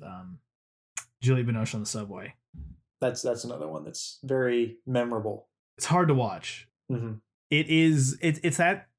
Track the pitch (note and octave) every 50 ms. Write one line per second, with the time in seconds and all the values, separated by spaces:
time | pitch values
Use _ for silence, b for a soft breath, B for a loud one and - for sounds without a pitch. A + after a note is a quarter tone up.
0 | - F#2+ F#2 F#2 F#2 - F3 - _ _ _ _ _ _ _ _ _ _ _ -
1 | - _ _ _ B2 B2+ C3 B2+ A#2 A#2+ A2+ A2 A2 - - G#2+ G#2 - - G#2+
2 | G#2 G2+ F#2+ F#2 G2 - - _ _ _ - - - - - - _ _ _ _
3 | C3 B2 B2 - - B2+ A#2 A2+ - A#2+ - D3 D3+ D#3 - D3+ D3+ - - -
4 | - - - - C3+ C3 C3 C3 B2+ B2 A#2+ A#2+ A#2 A2+ A2+ - _ C3 B2+ B2
5 | A#2+ A#2+ A#2 G#2+ F#2 F2 - - - _ _ _ _ _ _ - - - E3 F3+
6 | F3 D#3 C#3 B2+ A#2 G2+ F#2 D#2 - - - - - _ _ _ _ - B2+ A#2
7 | A#2 A2+ A2 G#2+ - _ _ _ _ - D3 D3+ D#3 D#3 D#3+ D#3+ E3 D#3+ D#3 C#3
8 | C3 C3 - - E3+ E3 D#3 D#3 - E3 - - E3+ F3 G3+ - - _ _